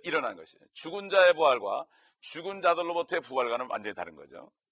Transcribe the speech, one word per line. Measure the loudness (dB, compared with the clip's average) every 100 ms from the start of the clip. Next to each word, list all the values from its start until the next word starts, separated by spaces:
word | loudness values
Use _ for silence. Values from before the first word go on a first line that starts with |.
일어나는 | -4 -2 -2 -8
것이, | -18 _ _
죽은 | -16 -10 -10 0
자의 | 6 6
부활과 | 8 4 4 0 -6 -8 _ _ _
죽은 | -16 -12 -10 -2
자들로부터의 | 0 2 0 -4 -4 -6
부활과는 | -4 -2 -2 -2 -4
완전히 | -8 -6 -10
다른 | -10 -14
거죠. | -20 -20 -20 _ _